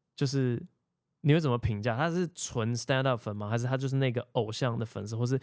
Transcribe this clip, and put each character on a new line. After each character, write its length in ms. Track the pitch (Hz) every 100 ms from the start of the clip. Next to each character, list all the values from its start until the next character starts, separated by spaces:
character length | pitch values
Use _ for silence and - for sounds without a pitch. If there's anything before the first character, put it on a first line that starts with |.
| _ -
就 100 | 139
是 360 | 135 127 120 180 _ _ _ _ _
你 120 | -
会 60 | 156
怎 100 | 156
么 80 | 120
评 240 | - 104
价？ 140 | 113 113
他 140 | 165
是 180 | 170 170
纯 420 | - - 127 110 120
stand 320 | - 131 135
up 140 | 120
粉 140 | - 104
吗？ 120 | 104
还 100 | 117
是 80 | 123
他 100 | 131
就 100 | 135
是 100 | 135
那 140 | 131
个 140 | 120 -
偶 200 | - 110
像 260 | 110 131 117
的 80 | 113
粉 220 | 104 101
丝， 80 | 113
或 100 | 120
是 140 | 131